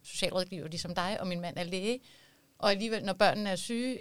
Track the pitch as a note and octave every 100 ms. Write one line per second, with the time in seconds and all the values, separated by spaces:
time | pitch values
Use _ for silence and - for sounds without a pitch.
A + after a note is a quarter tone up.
0 | - - F3+ F3+ F#3 F3+ D#3 E3+ E3+ F3
1 | F3+ - F#3 F3 F3 - F3 F#3 G3+ B3+
2 | - - - _ _ - G#3 G3 A3+ A3
3 | G3+ F#3+ G3+ G#3 G#3 F3+ - A#3 B3+ B3